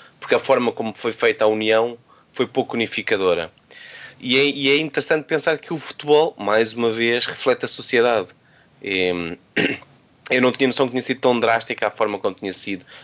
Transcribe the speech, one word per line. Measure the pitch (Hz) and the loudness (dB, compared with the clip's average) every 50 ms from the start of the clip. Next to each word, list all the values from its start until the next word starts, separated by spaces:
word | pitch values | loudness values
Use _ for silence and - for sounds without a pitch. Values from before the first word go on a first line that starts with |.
| - - _ - | -20 -20 _ -10
porque | - - 127 | -2 0 0
a | 117 | 0
forma | - - 135 123 123 117 | 2 2 2 2 2 0
como | - - 117 110 104 | -2 -4 -6 -8 -8
foi | - - 117 | -6 -6 -6
feita | 107 - - 113 107 - 110 | -4 0 0 0 2 2 2
a | |
união | 107 110 110 110 110 110 110 117 120 120 117 _ _ - _ _ _ - | 2 2 2 2 2 2 2 2 0 -4 -10 _ _ -20 _ _ _ -4
foi | - 127 | -4 -4
pouco | 117 - 139 117 - - | -2 0 -2 -2 -2 -2
unificadora. | 120 113 101 - - 101 - 110 98 95 92 85 85 82 80 _ _ _ _ - - - - - - - - - - | -4 -4 -4 -4 -6 -2 -2 0 2 2 2 2 0 -2 -8 _ _ _ _ -20 -20 -20 -20 -20 -20 -20 -20 -18 -10
E | - 127 123 | -4 0 2
é, | 135 139 | 2 2
e | 143 139 143 139 135 | 2 0 0 2 2
é | 139 | 2
interessante | 147 160 151 - 156 143 - 165 156 143 | 2 0 -2 -4 -4 0 0 0 0 0
pensar | - 160 147 - 165 160 | -2 -4 -2 0 -2 -2
que | 147 - - 175 | -2 -4 -8 -8
o | |
futebol, | 151 - - - - - 147 147 147 160 165 - | -8 -10 -12 -16 -6 2 4 4 4 4 2 -2
mais | - 104 101 104 110 113 107 110 | -4 -2 2 2 2 2 2 0
uma | 120 117 117 | -2 -2 0
vez, | 110 113 117 117 117 123 117 | 0 0 0 0 0 0 -2
reflete | - - - - 131 123 - - | -4 -6 -2 0 0 0 0 -2
a | |
sociedade. | 117 - - 120 - - 120 117 120 117 107 92 - - _ _ _ _ _ _ _ _ _ | -8 -8 -8 -6 0 2 2 4 4 2 0 -2 -4 -12 _ _ _ _ _ _ _ _ _
E, | - 98 95 92 92 90 90 87 87 82 85 - _ _ - | -8 -4 -2 0 0 0 0 -2 -4 -6 -8 -12 _ _ -4
<clears throat> | - - - - - - _ _ _ _ _ _ _ - - | -2 -2 -2 -4 -6 -12 _ _ _ _ _ _ _ -6 -2
eu | 131 127 | 0 2
não | 123 127 | 2 2
tinha | 120 - 139 | 2 2 0
noção | 123 120 - 139 | 0 2 0 -2
que | 120 | 0
tinha | 120 131 | -2 -4
sido | 117 - 127 - | -4 -4 -4 0
tão | - 127 123 117 | 2 2 2 2
drástica | 110 113 113 117 120 - 117 - 113 | 2 2 0 0 -2 -4 -6 -4 -4
a | 104 | -4
forma | - - 113 104 104 | -2 -2 -2 -2 -2
como | 95 - 101 92 | -2 -4 -4 -6
tinha | - - 95 92 | -4 -8 -8 -8
sido | - - 104 98 92 - - - - | -8 -8 -8 -8 -10 -10 -16 -20 -14